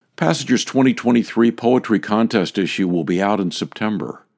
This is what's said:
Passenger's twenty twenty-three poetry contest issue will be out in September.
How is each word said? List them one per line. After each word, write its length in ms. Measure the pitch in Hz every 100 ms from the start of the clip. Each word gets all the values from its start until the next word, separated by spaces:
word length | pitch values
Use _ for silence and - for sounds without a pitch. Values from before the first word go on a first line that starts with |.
| _ -
Passenger's 480 | 160 165 131 123 -
twenty 280 | 131 131
twenty-three 580 | 120 120 120 101 - 117
poetry 480 | 113 117 127 - 101
contest 580 | - 107 113 110 85 -
issue 320 | 87 - 92
will 160 | 87 78
be 160 | 90
out 180 | 98 104
in 120 | 92
September. 720 | - - - 107 104 64 65 _